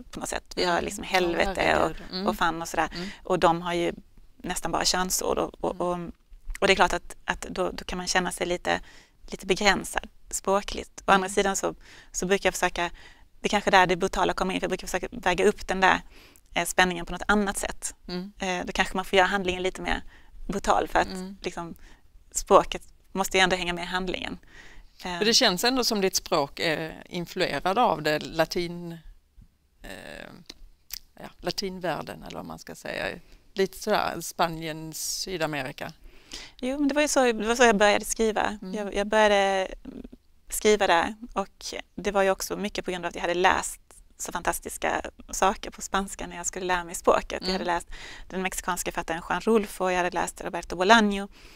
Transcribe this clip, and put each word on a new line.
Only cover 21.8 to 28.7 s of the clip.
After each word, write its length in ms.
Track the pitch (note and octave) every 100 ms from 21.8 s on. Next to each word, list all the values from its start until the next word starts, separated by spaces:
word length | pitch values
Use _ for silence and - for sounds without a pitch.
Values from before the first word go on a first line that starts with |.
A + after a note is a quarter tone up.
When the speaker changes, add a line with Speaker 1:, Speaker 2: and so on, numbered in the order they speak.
| - - - - -
Speaker 1:
språket 520 | - - G3 - - - - _
måste 240 | F#3+ F#3+ F#3+
ju 40 |
ändå 140 | F3+ F#3
hänga 160 | F3
med 120 | F3
i 20 | F3
handlingen. 520 | F#3 F#3 - - F3+ - - - - - -
Eh. 140 | F#3 F3
Speaker 2:
För 60 |
det 100 | G#3+
känns 300 | A3+ A3+ F3+
ändå 200 | A#3+ C4
som 160 | - G#3
ditt 160 | F#3+ -
språk 440 | - E3 C#3 -
är 420 | E3 D3+ D#3+ - -
influerad 720 | F3 E3+ F#3 D#3+ C#3+ F3+ G#3+
av 240 | A3+ D#3+
det 160 | D3+ D3+
latin-, 800 | - D#3+ D#3+ F3+ E3+